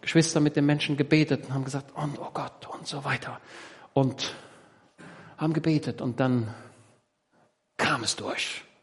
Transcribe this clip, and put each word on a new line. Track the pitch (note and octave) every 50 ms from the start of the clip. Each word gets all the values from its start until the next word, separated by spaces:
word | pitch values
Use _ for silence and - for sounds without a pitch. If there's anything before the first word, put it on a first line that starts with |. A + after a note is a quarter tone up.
Geschwister | - - - E3 D#3+ E3 - E3
mit | D3 D3 D3 D#3
dem | C#3+
Menschen | C#3+ D3 C#3+ - - D3 C3+
gebetet | C#3+ C#3 D#3+ D#3 D3+ - C#3+ B2+ -
und | - C3
haben | C3+ C3+
gesagt, | C3+ C3+ C#3 C3+ - -
"Und, | - D3 D3 C3+ -
oh | - - -
Gott", | - E3+ - - - - -
und | - - E3
so | - - C#3+ C3+
weiter. | A#2 B2 A#2+ - C3 A#2+ - - - - - - - - - - - _
Und | C#3 C3+ C3 A#2 - - - - - - - - - - _ _ _ _ _ _ _ - - - - - - - -
haben | D#3 D#3 D#3+
gebetet | D#3+ D#3 E3+ D#3 D3 D3 - - -
und | D3 C3 A#2 -
dann | C3+ B2+ B2+ B2 A2+ G#2+ G2 - - - - - - _ _ _ _ _ _ _ _ _ _ _ _ _ _ _ _ _ _ -
kam | - - D3+ C3 A2+
es | - - -
durch. | - - - - - - - - - - _ _